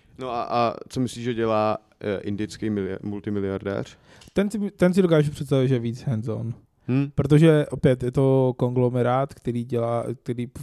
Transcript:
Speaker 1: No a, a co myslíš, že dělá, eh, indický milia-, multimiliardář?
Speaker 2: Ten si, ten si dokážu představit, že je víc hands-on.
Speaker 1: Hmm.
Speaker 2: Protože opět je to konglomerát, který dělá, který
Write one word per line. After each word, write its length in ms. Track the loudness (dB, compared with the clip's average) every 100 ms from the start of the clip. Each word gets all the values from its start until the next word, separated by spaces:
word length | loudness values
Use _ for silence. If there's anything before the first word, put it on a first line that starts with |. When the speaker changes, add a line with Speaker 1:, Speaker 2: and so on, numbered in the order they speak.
| _ -14
Speaker 1:
No 100 | -8
a, 140 | -6
a 320 | -4 0 0 -2 -10
co 100 | -4
myslíš, 240 | -4 -4 -6
že 80 |
dělá, 440 | -2 0 2 2 -2 _ _
eh, 180 | -6 -4
indický 500 | -4 -6 -6 -6 -4
milia-, 280 | -2 -4 -6
multimiliardář? 920 | -8 -8 -6 -4 -2 -4 -4 -4 -6 -12 _ -20 -6
Speaker 2:
Ten 160 | -2 -2
si, 200 | -2 -6
ten 220 | 2 2
si 80 | 4
dokážu 300 | 4 4 2
představit, 360 | -2 -2 0 2
že 80 | 0
je 40 |
víc 220 | -2 -6
hands-on. 500 | -4 -4 -4 -6 -6 -10 _ _ -2
Speaker 1:
Hmm. 240 | -2 0 -4
Speaker 2:
Protože 500 | 4 6 8 6 2
opět 320 | 2 2 2
je 80 | 0
to 420 | 2 4 4 2 0
konglomerát, 760 | 0 2 0 2 0 0 -2
který 320 | -6 -6 -4 -4
dělá, 400 | -2 -2 -2 -4 -8
který 240 | -8 -8 -8 -10